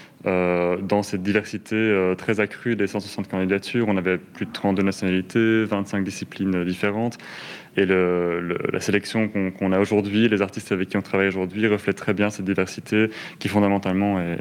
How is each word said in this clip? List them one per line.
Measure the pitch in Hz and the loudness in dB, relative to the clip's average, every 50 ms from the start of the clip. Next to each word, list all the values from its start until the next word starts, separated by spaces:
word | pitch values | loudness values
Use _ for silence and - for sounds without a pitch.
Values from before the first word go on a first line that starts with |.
| - - - - - | -20 -20 -20 -8 -2
euh, | 101 92 90 90 90 87 87 87 87 90 92 | 0 0 2 2 2 2 2 2 2 0 0
dans | 98 92 104 104 101 | 0 0 0 0 2
cette | - - 92 | 0 -4 -2
diversité, | 90 101 98 104 104 - - 98 - - 110 | 0 0 0 0 0 -2 -6 -10 -6 -4 -2
euh, | 110 110 110 104 95 92 92 92 | 0 2 2 4 4 2 2 0
très | 90 - - 110 101 | 0 -2 -2 0 0
accrue | 104 101 - - - 120 113 104 | 0 -2 -4 -6 -4 -2 0 0
des | 101 95 | 0 -2
cent | - 107 | -2 -4
soixante | 95 - - - 95 - | -6 -6 -8 -8 -8 -6
candidatures. | - 92 95 92 98 98 - - - 120 117 104 | -4 -2 0 0 0 0 -2 -2 -2 0 0 2
On | 98 95 | 0 0
avait | 87 92 90 85 | 2 0 0 -2
plus | - - - - 101 | -2 -8 -12 -10 -8
de | - - | -8 -6
trente-deux | - - 101 98 92 | -2 0 0 2 2
nationalités, | 98 98 95 - 98 92 90 95 92 - - 117 113 110 110 110 110 | 2 0 0 0 0 0 0 0 0 0 0 2 2 4 4 2 2
vingt-cinq | 101 104 101 98 - - 101 95 | 0 0 -2 -2 -2 -4 -2 -2
disciplines | 98 95 - 98 - - - 98 95 92 90 87 | -4 -4 -6 -10 -10 -6 -4 -2 0 0 0 0
différentes. | 90 90 - - 101 101 110 117 120 - - - - - - - - - - - - - | -2 -2 0 -2 -2 0 0 -2 -4 -4 -8 -12 -16 -16 -16 -14 -14 -16 -16 -18 -4 0
Et | - 98 | 2 4
le, | 90 95 92 92 90 90 90 87 87 85 87 | 4 4 4 4 4 2 2 0 0 -2 -2
le, | 87 85 - - - - | -2 -4 -4 -2 -2 -2
la | - - | -4 -4
sélection | - - 98 104 - - - 113 110 104 | -2 0 0 0 0 -2 -2 -2 -2 0
qu'on, | - 104 95 92 | 0 -2 -2 -2
qu'on | 90 - 101 95 95 | -2 -2 0 2 2
a | 95 | 2
aujourd'hui, | 101 - 107 104 101 101 101 107 113 113 | 2 4 2 2 2 2 2 2 4 4
les | 107 95 | 4 2
artistes | 98 95 - 110 - - | 2 0 -4 -6 -6 -2
avec | 104 90 95 - | -2 -2 0 0
qui | - | -2
on | 101 | -2
travaille | 90 - - 95 98 98 | -2 0 2 2 2 2
aujourd'hui | 92 95 92 90 92 107 110 110 | 2 0 -2 -2 0 0 2 2
reflètent | 104 101 - 104 98 - | 2 2 2 -2 -2 -2
très | - - 101 | -2 -2 0
bien | 90 104 104 | 2 0 0
cette | 104 - 95 | 0 -2 -2
diversité | 95 98 95 92 - - - - - 107 107 110 110 - - - - - - | 0 0 0 0 -2 -4 -10 -6 -2 2 2 2 2 0 -6 -14 -14 -10 -8
qui | - 98 | -6 -2
fondamentalement | 101 104 101 98 101 95 98 98 92 95 101 101 98 92 | 2 2 4 4 2 2 0 0 0 2 2 2 2 0
est, | 87 85 85 - | 0 -2 -4 -4